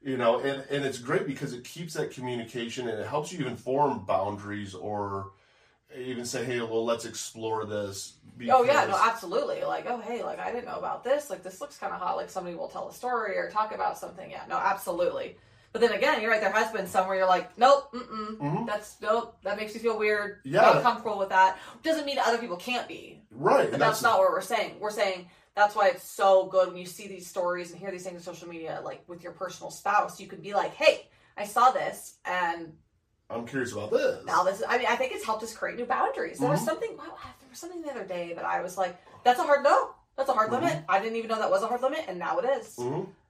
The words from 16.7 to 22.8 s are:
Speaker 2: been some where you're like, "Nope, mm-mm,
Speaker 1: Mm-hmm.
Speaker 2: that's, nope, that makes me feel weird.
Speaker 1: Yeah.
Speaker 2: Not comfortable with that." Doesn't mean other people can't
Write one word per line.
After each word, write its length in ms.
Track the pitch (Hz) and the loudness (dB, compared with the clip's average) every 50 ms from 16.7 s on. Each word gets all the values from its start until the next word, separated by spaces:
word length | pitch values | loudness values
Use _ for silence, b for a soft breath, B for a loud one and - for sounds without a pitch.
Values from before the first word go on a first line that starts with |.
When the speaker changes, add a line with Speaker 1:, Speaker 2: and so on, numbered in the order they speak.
Speaker 2:
been 160 | 226 208 185 180 | 0 -4 -6 0
some 200 | - 202 185 190 | 2 2 2 2
where 100 | 190 190 | 2 2
you're 100 | 190 185 | 6 6
like, 280 | 185 180 175 - - - | 6 4 4 -2 0 6
"Nope, 340 | 233 269 285 277 269 - - | 8 8 8 8 6 -4 -10
mm-mm, 440 | 247 240 233 220 214 214 214 220 214 | -10 -10 -8 -8 -8 -8 -8 -8 -6
Speaker 1:
Mm-hmm. 280 | 147 143 160 208 233 | -4 -2 -2 -2 -2
Speaker 2:
that's, 320 | 226 208 202 196 - - _ | -2 -4 -4 -6 -10 -16 _
nope, 360 | 208 214 220 233 226 - - _ _ | 0 2 2 2 2 -2 -12 _ _
that 120 | 190 202 208 | -4 -4 -4
makes 160 | 214 214 214 | -4 -8 -8
me 60 | 226 | -2
feel 160 | 220 233 220 208 | 0 0 0 2
weird. 400 | 214 214 208 214 208 196 196 - _ | 2 2 2 2 0 -6 -8 -12 _
Speaker 1:
Yeah. 180 | 135 147 190 | 0 4 8
Speaker 2:
Not 200 | 233 226 - - - | 8 8 8 8 6
comfortable 360 | 240 233 226 - 226 214 196 | 4 2 2 -2 -4 -2 -2
with 100 | 196 190 | -2 0
that." 300 | 196 190 185 185 185 B B B B B _ | 6 6 6 6 6 B B B B B _
Doesn't 220 | 320 320 302 285 | 0 0 0 0
mean 120 | 277 277 247 | -4 -2 0
other 180 | - 226 233 233 | 2 2 2 0
people 180 | 226 180 175 - | 0 -4 -8 -8
can't 300 | - 233 247 240 | -6 -4 -4 -4